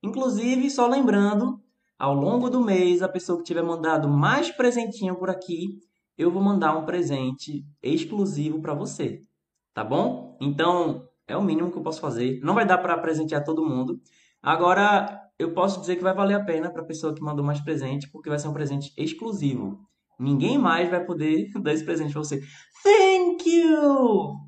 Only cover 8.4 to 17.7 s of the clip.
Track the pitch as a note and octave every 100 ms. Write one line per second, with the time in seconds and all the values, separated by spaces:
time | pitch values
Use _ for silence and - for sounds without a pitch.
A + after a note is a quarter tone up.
8.4 | D3+ D#3 D#3 D3 G3+ - B2+ G2+ _ _
9.4 | _ _ _ - A2 D3 G3+ - - -
10.4 | C#3 C#3+ E3+ F3+ D#3+ - - _ - D#3
11.4 | G3 D#3 F3 D#3+ D#3 - D3 A#2 B2 C3
12.4 | C#3+ G#3 G3 F3+ F3 E3 D#3+ D#3+ D#3 D3+
13.4 | D3 D#3+ D#3 B2+ B2+ - _ _ _ _
14.4 | - D#3+ F3 F#3 G#3 - - - - _
15.4 | E3+ E3+ F#3+ F#3 F3 F3 F#3 F#3+ G3 G3+
16.4 | G3 D#3+ E3+ E3+ D#3+ D#3 D#3+ C#3+ D3+ C#3+
17.4 | C#3+ D3 -